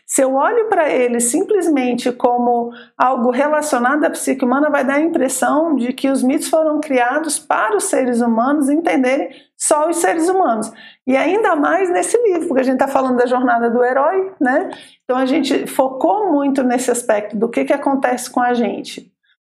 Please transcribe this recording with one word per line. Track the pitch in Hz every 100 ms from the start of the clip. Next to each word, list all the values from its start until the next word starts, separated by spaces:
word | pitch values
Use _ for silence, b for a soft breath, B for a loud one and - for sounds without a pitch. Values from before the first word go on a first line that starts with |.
| -
Se | -
eu | 262
olho | 269 330 453 440
pra | 359 294
ele | 254 247 240
simplesmente | 240 311 403 415 339 269 247 240 254
como | 247 247 240 240 240 233 240 B -
algo | 254 262 240
relacionado | 247 294 302 294 247 247 302
à | 330
psique | - 277 262
humana, | 247 269 294
vai | 285
dar | 254
a | 285
impressão | 330 330 262 - - 285 320
de | 254 247
que | 262 269
os | 269
mitos | 254 302 -
foram | 320 311 302
criados | - 254 240 294 320 -
para | - - 427 403
os |
seres | - 277 254 233
humanos | 240 226 254 302 269
entenderem | 302 349 294 254 285 - B B -
só | - 302 320
os | 339
seres | 359 349 339
humanos. | 381 302 226 214 B B B
E | - 262
ainda | 285 403 415 311
mais | 294 339 370
nesse | 359 - 466
livro, | 453 349 311
porque | 262
a |
gente | 262 262
tá | 277
falando | 269 262 247
da | 247
jornada | 247 254 233 233
do | 240
herói, | 247 269 294 381 381 -
né? | 247 294 392 B B B
Então | - 254
a | 262
gente | 302 - 285 -
focou | - 262 - 330 403 392
muito | 285 277 277
nesse | 254 247 254
aspecto | 233 - 208 - 214
do | 233
que | 269
que | 269
acontece | 277 277 269 247 247 -
com | 247
a | 247
gente. | 247 208 98 - - - _ _ _ _ _